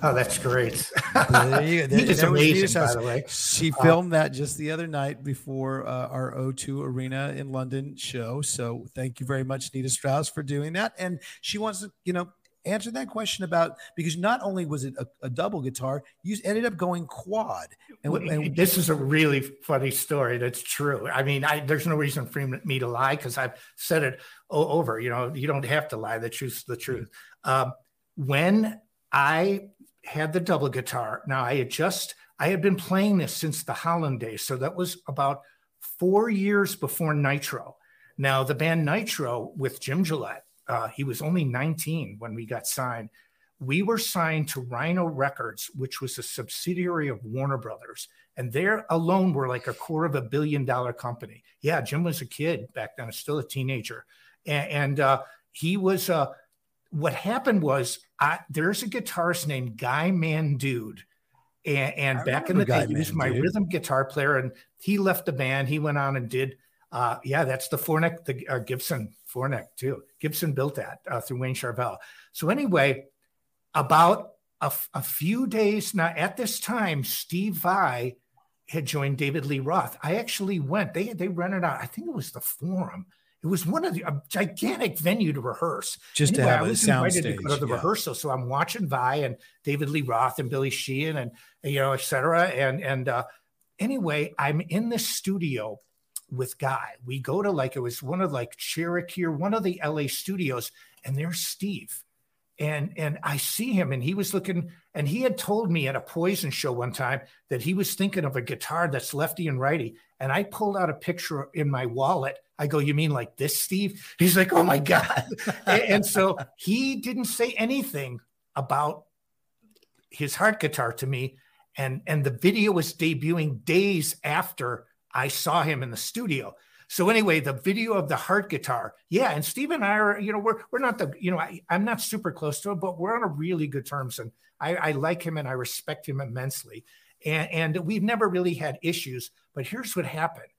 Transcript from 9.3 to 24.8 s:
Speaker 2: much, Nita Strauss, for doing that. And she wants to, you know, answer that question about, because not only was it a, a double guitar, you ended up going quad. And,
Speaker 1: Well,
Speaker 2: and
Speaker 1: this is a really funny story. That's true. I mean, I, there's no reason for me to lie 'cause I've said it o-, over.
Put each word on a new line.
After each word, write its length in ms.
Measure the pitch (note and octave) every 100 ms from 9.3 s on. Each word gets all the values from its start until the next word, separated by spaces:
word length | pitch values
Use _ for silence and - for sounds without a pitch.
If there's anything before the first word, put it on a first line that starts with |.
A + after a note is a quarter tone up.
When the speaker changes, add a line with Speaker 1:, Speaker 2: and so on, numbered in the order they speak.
| C#3
Speaker 2:
much, 300 | C3 C3+ -
Nita 160 | C3+ C3
Strauss, 400 | B2+ C#3+ C3+ D#3
for 140 | -
doing 300 | C#3+ C#3+ D3+
that. 200 | E3+ A3+ -
And 200 | F3+ F3 - -
she 160 | - G#3
wants 220 | A3 F#3+
to, 120 | G3+ _
you 100 | -
know, 160 | F3+ F3 _ _ _ -
answer 240 | G#3 A3+
that 180 | A#3 B3+
question 340 | A3 G#3 -
about, 340 | F#3 E3+ E3 D#3+ - -
because 220 | E3+ E3
not 220 | F#3+ B3
only 240 | G3 F#3+ E3+
was 200 | D3 C3+
it 80 | C3
a, 80 | B2+ _
a 80 | C3+
double 320 | B2 F#3 G3+
guitar, 400 | C3 C3 C3 C#3 - _
you 140 | F3 G#3
ended 220 | F3 G#3+ A#3
up 120 | F3+
going 280 | F3+ F3 D#3+
quad. 640 | - - G#3+ G#3+ F#2+ - - _ -
And, 80 | C#3+
Speaker 1:
Well, 160 | D#3+ D#3
Speaker 2:
and 260 | D#3 D3+ C#3+
Speaker 1:
this 220 | F#3 F#3
is 120 | D#3+
a 60 | D#3
really 460 | C3+ D#3 D#3 C#3
funny 500 | - - - C#3+ C3+
story. 460 | B2 - D3 B2 A#2+
That's 240 | B2 B2
true. 440 | - - D3 C3+ G#2+
I 140 | C3
mean, 200 | C#3 C#3
I, 160 | C#3+ D3+
there's 260 | C#3 D3+ E3
no 100 | D#3
reason 300 | C#3+ C#3 B2
for 200 | - C#3 C3 F#3
me 140 | C3
to 80 | B2
lie 280 | A#2+ C3+ D3
'cause 200 | C3 A#2
I've 160 | B2+ - - -
said 280 | - D#3+
it 180 | C#3+ - - - _
o-, 180 | D3+ D#3
over. 320 | D3+